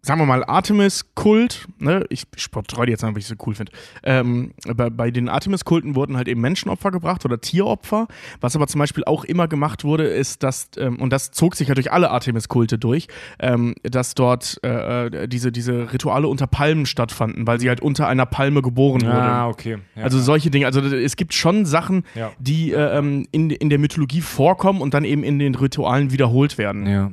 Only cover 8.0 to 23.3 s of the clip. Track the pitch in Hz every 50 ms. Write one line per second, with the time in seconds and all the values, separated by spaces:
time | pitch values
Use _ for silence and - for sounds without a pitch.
8 | 226 - - - - - - - - 151 - 156 147 - - 151 143 143 - -
9 | - - 151 151 - - 170 175 170 160 160 143 143 151 110 - - 147 151 160
10 | 156 117 80 107 139 - - - - 135 127 - - _ - - - 127 120 -
11 | 131 127 135 135 - - _ - 165 170 - - 139 127 135 131 127 - 127 175
12 | 175 - 113 120 - 131 117 113 104 - - 123 117 110 113 110 - 113 123 165
13 | - - - - - - - _ - 127 123 120 120 120 - - _ - 123 127
14 | 123 - - - 131 123 123 120 - - - - - 123 120 117 - - 123 123
15 | 120 120 - 73 82 123 123 120 117 123 117 120 117 123 123 120 120 110 123 127
16 | - 151 - 131 147 156 139 131 139 127 - - 143 151 160 156 143 - - -
17 | 120 113 - - 120 113 - - 117 117 117 117 123 127 123 123 - 147 139 151
18 | 156 - 127 131 127 - - - 135 139 147 143 131 127 120 127 135 139 131 127
19 | 117 117 123 123 123 123 123 123 120 120 110 - - 113 113 104 95 _ _ 110
20 | 110 127 127 135 123 127 151 156 143 160 139 139 139 127 131 139 135 139 139 131
21 | 120 139 - - 185 156 - - - 165 185 214 208 156 143 160 165 - 190 185
22 | 170 - - 120 113 107 101 - 127 131 147 160 165 160 - 151 147 147 101 147
23 | 143 143 143 139 - -